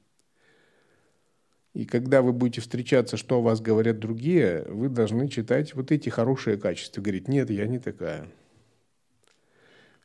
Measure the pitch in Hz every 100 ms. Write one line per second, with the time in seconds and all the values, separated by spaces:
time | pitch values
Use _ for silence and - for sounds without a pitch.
0 | _ _ _ _ _ _ _ _ _ _
1 | _ _ _ _ _ _ _ - 113 123
2 | 127 135 127 120 123 120 113 123 120 131
3 | 117 - - 127 117 113 113 110 113 107
4 | 110 113 139 180 104 82 - 101 135 120
5 | 107 113 139 123 113 127 151 135 131 151
6 | 127 113 113 135 - 104 101 85 - -
7 | 101 92 92 139 123 101 107 123 - -
8 | 85 76 76 - _ _ _ _ _ _
9 | _ _ _ _ _ _ _ _ _ _